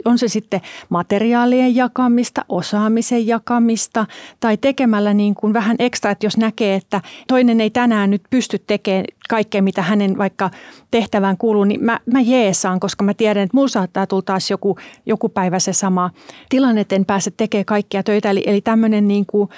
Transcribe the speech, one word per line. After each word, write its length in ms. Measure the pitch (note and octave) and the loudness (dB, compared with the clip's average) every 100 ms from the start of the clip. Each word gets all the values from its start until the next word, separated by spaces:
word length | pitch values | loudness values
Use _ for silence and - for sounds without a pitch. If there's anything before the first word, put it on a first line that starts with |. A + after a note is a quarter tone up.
| - | 0
on 120 | A#3+ | 2
se 100 | A#3+ | 2
sitten 340 | A3 G#3+ F#3+ - - - | -2 -4 -6 -8 -16 -6
materiaalien 840 | F3 F3 G3+ A3+ A#3+ A#3+ B3 B3+ B3 | -4 0 0 2 2 2 2 2 2
jakamista, 720 | B3 B3 B3+ A#3+ A#3+ - - | 0 0 2 2 0 -4 -6
osaamisen 800 | F3 F3 G#3 G#3+ A3+ A#3 A#3+ A3 | -4 -2 -2 0 0 0 0 0
jakamista 800 | A3+ - A#3+ A#3 A3+ - - G#3+ - - - | -2 0 2 2 0 -2 -4 -4 -6 -20 -4
tai 180 | A#3 G#3+ | -2 0
tekemällä 560 | C4+ C4+ B3+ G#3+ G#3 | 0 0 2 2 2
niin 220 | G#3 G#3 G3+ | 2 2 0
kuin 180 | G#3+ | 0
vähän 220 | A3 G#3 A#3 | 0 0 0
ekstra, 320 | B3 - G#3+ | 0 -2 -2
että 140 | G3+ G#3+ | -2 -2
jos 120 | G#3 | 0
näkee, 380 | A3 A3 G#3+ F#3+ | 0 0 -2 -2
että 260 | - G3+ - - - | -2 -6 -6 -10 -2
toinen 340 | B3+ B3 A3+ | 2 4 2
ei 80 | G#3+ | 2
tänään 400 | B3 A#3+ G#3+ G3+ | 0 2 2 2
nyt 120 | G3+ - | 0 -2
pysty 300 | C4 A3 G3 | -2 -2 -4
tekemään 460 | - G#3 G#3 F#3+ F3+ - - | -4 -4 -2 -2 -4 -10 -6
kaikkea, 320 | A3+ G#3+ G3+ | -4 -2 0
mitä 200 | F#3+ F#3+ | 0 0
hänen 360 | F3 G#3 G3+ F#3+ | 0 0 0 0
vaikka 320 | G3 - F#3+ - - - _ | -2 -2 -4 -6 -18 -20 _
tehtävään 460 | A3+ G3+ G#3 G3 F#3+ | -2 0 0 0 0
kuuluu, 260 | A#3 G#3 | 0 2
niin 200 | G3+ G#3 | 2 0
mä, 160 | A3 A#3 - | -2 -2 0
mä 80 | C4 | 0
jeesaan, 580 | A#3 B3+ G#3+ F#3 F#3+ F#3 | 2 2 2 0 -2 -2
koska 240 | G3 - | -4 -2
mä 100 | G3+ | -2
tiedän, 300 | G#3 A3 G#3 | 0 0 0
että 140 | G3 C4 | 0 2
mulla 100 | C4+ | 2
saattaa 400 | B3 F#3 - F#3+ | 0 -4 -4 -4
tulla 140 | G3 | -4
taas 300 | F#3 F#3+ - | -2 -4 -4
joku, 260 | F#3+ G3+ F3+ - - - | -4 -4 -4 -8 -12 -4
joku 240 | G#3+ A3 | -2 -2
päivä 300 | - F#3 F3+ | -2 -2 0
se 140 | E3+ | -2
sama 380 | F#3 G3 F#3 F3+ - - - - | -2 0 0 -2 -6 -18 -20 -4
tilanne, 320 | C4 C4+ A3 | 0 2 2
että 140 | G3+ F#3+ | 0 0
en 100 | F#3+ | 0
pääse 260 | G3 G3 | -2 -2
tekemään 340 | - A3+ G#3+ F#3+ | -4 -2 -2 -2
kaikkia 380 | G#3 G3+ G3 | -2 -2 -4
töitä. 260 | F#3+ G#3 G#3 | 0 0 0
Eli, 140 | G3 - | 0 0
eli 160 | G3+ | 0
tämmönen 460 | G3+ A3+ A3+ G#3+ G#3 | 0 2 2 2 2
niin 180 | G3+ G3+ | 0 0
kuin 240 | G#3 G3+ | 0 -2